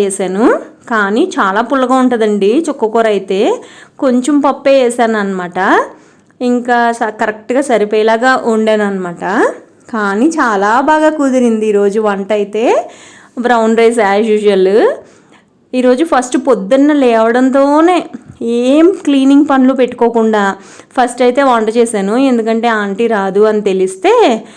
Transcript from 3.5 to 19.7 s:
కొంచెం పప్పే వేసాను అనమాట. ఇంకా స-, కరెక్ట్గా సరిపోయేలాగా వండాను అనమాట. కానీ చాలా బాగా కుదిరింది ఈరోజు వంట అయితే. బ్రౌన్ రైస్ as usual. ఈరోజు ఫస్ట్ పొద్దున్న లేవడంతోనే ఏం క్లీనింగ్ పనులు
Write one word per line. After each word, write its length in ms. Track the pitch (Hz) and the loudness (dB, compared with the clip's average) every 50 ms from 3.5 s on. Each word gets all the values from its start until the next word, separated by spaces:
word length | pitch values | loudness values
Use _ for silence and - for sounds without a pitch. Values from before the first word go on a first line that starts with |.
| 466 - - - - - - - _ - | -2 -4 -8 -16 -20 -20 -20 -20 _ -4
కొంచెం 420 | 294 262 240 247 247 302 294 285 | -2 0 0 0 0 0 0 2
పప్పే 420 | 285 233 226 - - 277 269 269 | 2 0 -2 0 0 2 2 2
వేసాను 360 | 254 240 240 247 233 226 220 214 | 2 0 0 0 -2 0 0 -2
అనమాట. 400 | 196 196 190 185 180 175 180 185 190 220 320 427 571 - - - - _ _ _ _ _ _ _ | -4 -4 -6 -6 -8 -8 -4 -2 0 2 2 0 0 -4 -10 -20 -20 _ _ _ _ _ _ _
ఇంకా 520 | 254 247 247 247 240 247 240 240 240 233 | -2 -2 -2 -2 -2 0 0 0 0 0
స-, 200 | 233 233 240 214 214 214 | -2 -2 -6 -6 -4 -4
కరెక్ట్గా 400 | 233 220 214 214 - - 247 269 | -4 -4 -4 -8 -8 -4 -2 -2
సరిపోయేలాగా 840 | 285 302 240 202 214 208 220 214 214 220 226 226 247 262 262 - - | 0 0 0 0 0 0 0 0 2 2 0 2 2 0 0 0 0
వండాను 400 | 233 220 220 220 220 220 214 208 | -2 0 0 0 0 0 0 0
అనమాట. 400 | 202 196 190 180 175 170 170 180 175 196 262 403 554 - - - _ _ _ _ - | -2 -4 -6 -6 -8 -8 -8 -6 -4 -2 0 0 -2 -2 -6 -16 _ _ _ _ -10
కానీ 340 | - 220 208 196 196 208 247 330 | -6 -4 -4 -2 -2 0 0 0
చాలా 520 | 320 311 269 233 208 196 196 208 226 262 | 0 0 -2 0 0 0 0 0 0 0
బాగా 300 | 277 311 311 311 311 311 | 2 2 2 2 2 0
కుదిరింది 560 | 311 311 285 269 254 254 247 233 220 214 214 | 0 0 -2 0 0 2 0 0 0 0 -2
ఈరోజు 340 | 220 202 202 202 202 196 220 | 0 0 0 0 0 0 0
వంట 320 | 214 208 202 190 196 196 | -2 -2 -2 -4 -4 -4
అయితే. 560 | 214 208 202 202 208 214 233 320 453 605 - - - - - - - - - - _ 262 | -4 -4 -4 -4 -4 -2 0 0 0 0 -2 -6 -14 -20 -20 -20 -20 -20 -20 -16 _ -4
బ్రౌన్ 360 | 233 240 240 226 220 220 226 | -2 0 2 2 2 2 2
రైస్ 220 | 226 226 226 233 233 | 4 2 2 2 2
as 280 | 208 196 196 208 233 220 214 | 0 2 2 0 0 0 0
usual. 500 | 214 208 208 196 190 185 185 196 233 359 508 640 - - - - _ _ _ - _ _ _ _ _ _ _ - | 0 2 2 2 2 2 2 2 2 2 2 0 -4 -10 -20 -20 _ _ _ -20 _ _ _ _ _ _ _ -4
ఈరోజు 300 | 254 247 254 254 247 330 | 0 2 2 2 2 0
ఫస్ట్ 340 | 330 302 254 247 - - 269 254 | 0 0 -2 -2 -2 -4 -2 0
పొద్దున్న 460 | 277 233 196 190 190 262 269 285 294 | 0 0 0 0 0 2 2 2 2
లేవడంతోనే 1120 | 302 285 262 240 226 226 220 226 226 247 262 262 247 277 277 285 285 302 330 349 359 330 - - - - - - - - | 2 2 2 2 2 2 2 2 2 2 0 2 2 2 2 2 2 2 2 2 2 0 -2 -6 -14 -18 -18 -20 -14 -8
ఏం 500 | 240 233 233 240 247 254 277 311 330 359 381 - - | -6 -4 -2 0 0 2 4 4 4 2 2 0 -2
క్లీనింగ్ 420 | 302 277 269 269 269 277 285 302 285 | 0 0 2 2 4 4 4 4 2
పనులు 220 | 277 262 254 262 | 2 2 2 2